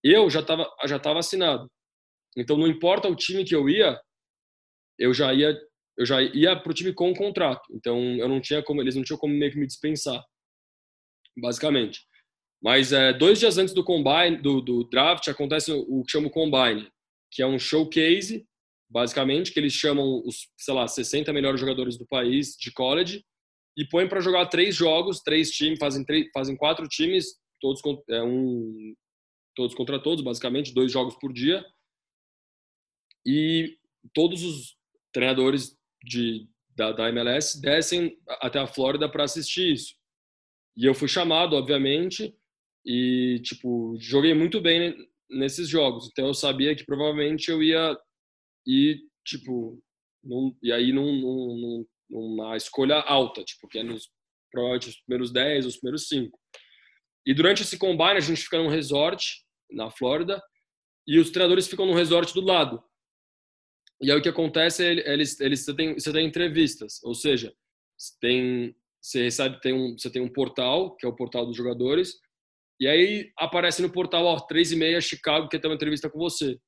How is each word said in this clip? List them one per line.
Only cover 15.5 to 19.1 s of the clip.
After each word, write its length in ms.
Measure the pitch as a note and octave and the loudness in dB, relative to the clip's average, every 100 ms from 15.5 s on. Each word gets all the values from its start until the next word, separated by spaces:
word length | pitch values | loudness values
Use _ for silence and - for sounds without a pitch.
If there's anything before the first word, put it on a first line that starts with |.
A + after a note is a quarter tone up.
| D#3 D3+ | -2 -2
o 320 | D3 B2 C3 | -4 -2 -4
que 80 | B2 | -2
chama 140 | D#3 D3 | -2 0
o 40 | |
combine, 580 | D#3+ D#3 C3 A#2+ G#2+ G#2+ _ _ _ _ | 0 2 4 4 0 -6 _ _ _ _
que 100 | - | -2
é 40 | C3 | 0
um 140 | C3+ | 0
showcase, 880 | - D#3 D#3 D#3+ D#3+ F#3 F#3+ A3+ - _ _ _ _ | 0 0 2 2 4 4 2 -8 -12 _ _ _ _
basicamente, 640 | A#2 A#2+ | -2 0